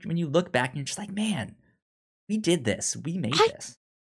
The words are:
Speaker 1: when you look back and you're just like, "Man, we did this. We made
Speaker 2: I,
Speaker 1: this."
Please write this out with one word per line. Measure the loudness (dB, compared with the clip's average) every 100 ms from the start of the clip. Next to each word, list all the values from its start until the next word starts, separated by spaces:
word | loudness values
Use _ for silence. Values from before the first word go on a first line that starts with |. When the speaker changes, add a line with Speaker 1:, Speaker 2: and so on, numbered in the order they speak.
Speaker 1:
when | -2 -2
you | 2
look | 2 2
back | 0 0
and | -4
you're |
just | -6 -8
like, | -6
"Man, | -2 -2 -2 -4 -10 _ _ _ _ _ _ -4
we | 0
did | 2 2
this. | 2 0 -2 -4
We | -6 -4
made | 0
Speaker 2:
I, | 4 4
Speaker 1:
this." | 2 -12 -16 _ _